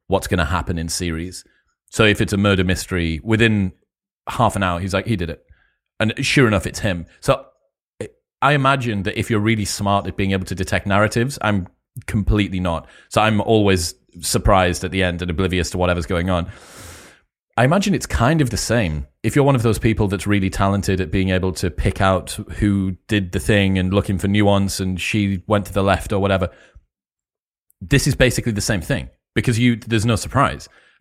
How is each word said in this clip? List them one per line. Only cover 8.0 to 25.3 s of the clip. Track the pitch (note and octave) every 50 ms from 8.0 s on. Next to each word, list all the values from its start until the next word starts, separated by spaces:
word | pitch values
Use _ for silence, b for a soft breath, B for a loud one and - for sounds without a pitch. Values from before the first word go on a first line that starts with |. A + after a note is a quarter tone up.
| G#2+ - - _ _ _ _ _
I | B2+ C#3 D3
imagine | C#3+ C3+ C3+ C#3 C3+ A#2+ A#2+ G#2+ G2 F#2
that | G#2 - -
if | G2+ -
you're | A#2 G#2
really | G#2 A2 A2+ G#2+ G2+
smart | - - - G2+ G2+ G2+ G2+ - F#2
at | F2+ -
being | G2+ G2 F#2+
able | F#2+ F#2
to | - G2
detect | F2 F2+ - - F2+ - G2+
narratives, | G2 G2+ G#2+ G#2+ - A#2+ A#2 C#3 C#3+ -
I'm | - G#2+ G#2 G2 F2 - - _ _ _ _ A#2 - -
completely | - G#2+ F#2+ - A2 G#2 G2+ E2 F#2+ F#2
not. | F#2 F2+ E2 D#2 B B B B B B
So | - A2
I'm | G#2+ A2 G#2+ G#2
always | - - A2+ A2 G#2 G2 F#2+ F2+ E2 E2 - _ _ _ _ F2
surprised | - - - G2+ - A2+ G2+ F#2+ F#2 F2+ F2 - -
at | F2
the | F2 F#2+ F#2
end | F2+ E2+ E2+
and | F2+ F2
oblivious | E2 D#2+ F#2+ F2 F#2 F2+ F2+ -
to | - F2+
whatever's | F2+ F2+ F2 F2 E2 -
going | F#2+ E2+ F2 F#2
on. | F#2 E2+ F2 B B B B B B B B B B B B B B B B _ _ _ _ _ _
I | - A#2+
imagine | C3+ E3 G3+ G3 G#3 F3
it's | B2+ - -
kind | - - A2+ C3 E3 D#3+
of | C#3 A#2
the | G#2 F#2
same. | - - A2+ A#2+ G#2 E2 D#2 D2 C2+ - _ _ -
If | A2+ -
you're | D3 C3+
one | C#3 C3+
of | B2
those | G#2+ A#2 G2+ -
people | - A2+ G#2 - G#2+ G2
that's | G2+ F#2+ - G2+
really | G#2 G2+ F#2+ F#2+
talented | - - G2 G2 G2 G2+ F#2+ - F#2+ F#2
at | F#2 D2+
being | - F#2+ F#2 F#2+
able | F#2 F#2 F2+ F#2 F2
to | - - F2+
pick | - - - G#2 - -
out | G2+ F#2+ F#2+ F2 - - - - G#2+ - - -
who | A2 G#2 G2 G2 F#2+ F#2+ F2+ - _ -
did | A2+ G#2 F#2+ F2
the | F2 F#2
thing | - - A2 G2+ G2 F#2+ F#2+ F#2+
and | F#2 F#2 G2
looking | G2+ - - G2 F2
for | - G2
nuance | G2+ G#2 G#2 G2+ G2+ G2 G2 F#2+ - -
and | F#2+ F#2 F#2 F2
she | - - - A2 G2+ G2